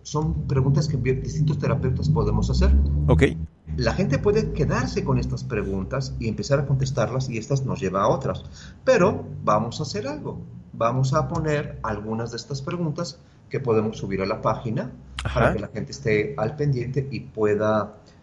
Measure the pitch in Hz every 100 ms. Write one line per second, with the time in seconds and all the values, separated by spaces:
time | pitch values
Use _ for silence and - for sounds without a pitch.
0 | - 151 156 - - 135 139 143 - 127
1 | 131 127 - - - - 127 - 127 -
2 | - 113 107 107 - - - - - -
3 | - 80 - - 80 - - 78 117 -
4 | 208 269 208 214 214 - 135 196 - 202
5 | 139 127 - - - 104 98 95 92 131
6 | 131 - 117 104 104 139 139 131 135 -
7 | 107 127 - 110 - 131 - 90 95 95
8 | 107 131 98 92 - - - - - 240
9 | 185 - - - 107 107 113 - 151 208
10 | 262 294 - - - - - 120 117 127
11 | 135 156 135 165 156 147 147 - 110 104
12 | 107 113 117 117 - 139 170 175 165 143
13 | - - - - - 127 123 110 107 -
14 | 101 95 98 107 120 - 113 131 - -
15 | - - - 123 120 110 - 107 98 -
16 | 113 107 104 - 110 - 147 127 - 143
17 | 131 110 - 110 104 101 107 107 101 -
18 | - -